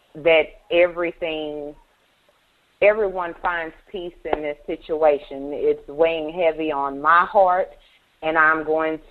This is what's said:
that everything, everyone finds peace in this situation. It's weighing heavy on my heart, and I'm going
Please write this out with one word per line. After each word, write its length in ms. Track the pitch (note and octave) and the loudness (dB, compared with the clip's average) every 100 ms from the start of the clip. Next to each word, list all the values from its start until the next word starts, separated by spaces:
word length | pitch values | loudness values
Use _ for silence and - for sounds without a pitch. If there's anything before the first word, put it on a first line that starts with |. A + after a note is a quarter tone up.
| _ - | _ -2
that 280 | D3+ D#3+ D3 - - | 2 4 2 -6 -2
everything, 1040 | E3+ F3 E3+ E3+ E3+ E3 D#3 D3+ D3+ D3 D3 _ _ _ _ _ _ _ _ _ - | 2 2 2 -6 -6 -8 -6 -8 -8 -12 -14 _ _ _ _ _ _ _ _ _ 2
everyone 520 | G3+ G#3+ G3+ F#3 F3 E3 | 2 4 0 -4 -8 -6
finds 320 | F#3 F3 D#3+ - _ | -4 -4 -6 -12 _
peace 240 | F#3+ F3 E3+ E3 | -12 -12 -12 -6
in 80 | D3+ | -4
this 160 | D3+ D3 - | -4 -8 -8
situation. 840 | D#3+ - D#3 D#3 C#3+ - C#3 C#3 | -10 -6 0 2 2 -2 -12 -10
It's 340 | C#3+ C#3+ D3 - | -4 -2 -2 -4
weighing 460 | C#3+ E3 E3 D3+ | 0 0 0 -6
heavy 400 | E3+ E3 D#3 D#3+ | -2 -2 -2 -4
on 280 | C#3+ C#3 C#3 | -4 -4 -2
my 240 | D3+ E3+ F3+ | 2 4 4
heart, 440 | G#3 F#3+ F3+ - - _ _ _ _ | 4 4 2 -2 -8 _ _ _ _
and 160 | D#3 D#3+ | -2 4
I'm 280 | D#3 D#3+ D3+ | 4 2 0
going 340 | D#3 D#3+ D#3 - | -2 -2 -4 -8